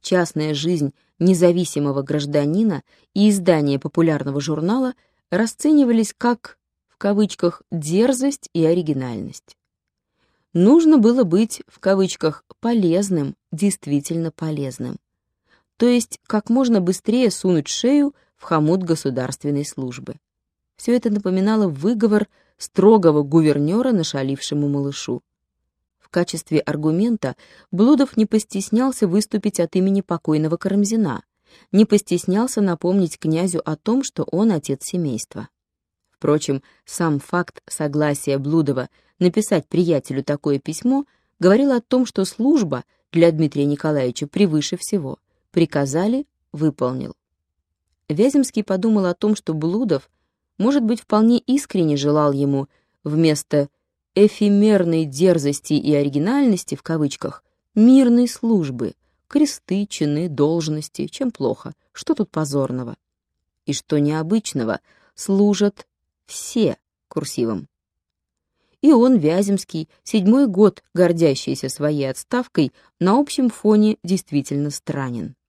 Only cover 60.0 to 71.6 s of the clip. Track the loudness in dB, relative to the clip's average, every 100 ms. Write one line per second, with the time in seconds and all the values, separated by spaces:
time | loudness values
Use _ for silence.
60 | -2 -2 -4 0 0 0 -2 -6 -8 -10
61 | -10 -6 -6 -4 -4 -4 -10 -18 _ -20
62 | -4 -2 -2 -4 -2 -2 -4 -6 -10 -14
63 | _ _ _ _ _ _ -8 -8 -2 0
64 | 0 -2 -2 -2 -2 -6 -4 -6 _ _
65 | _ _ -2 2 2 2 -2 -2 -20 _
66 | _ _ _ -16 -8 -2 -2 -2 _ _
67 | _ -10 -8 -4 -4 -4 -10 _ _ _
68 | _ _ _ _ _ _ _ _ 4 6
69 | 6 4 2 0 0 -2 -4 -10 -10 _
70 | -4 0 4 4 4 4 2 2 _ 0
71 | 2 4 2 0 -4 -6